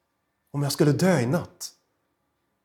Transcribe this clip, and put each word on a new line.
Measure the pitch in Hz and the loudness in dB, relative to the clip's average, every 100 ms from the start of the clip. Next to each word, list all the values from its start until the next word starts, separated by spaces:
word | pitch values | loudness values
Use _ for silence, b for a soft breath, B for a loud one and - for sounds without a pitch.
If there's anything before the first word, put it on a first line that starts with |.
| _ _ _ _ _ | _ _ _ _ _
om | 143 | -6
jag | 143 | -4
skulle | - 151 | 0 2
dö | 107 185 156 | 2 2 2
i | 120 | 0
natt?" | 170 - - - _ _ _ _ _ _ _ _ _ | -2 -4 -14 -18 _ _ _ _ _ _ _ _ _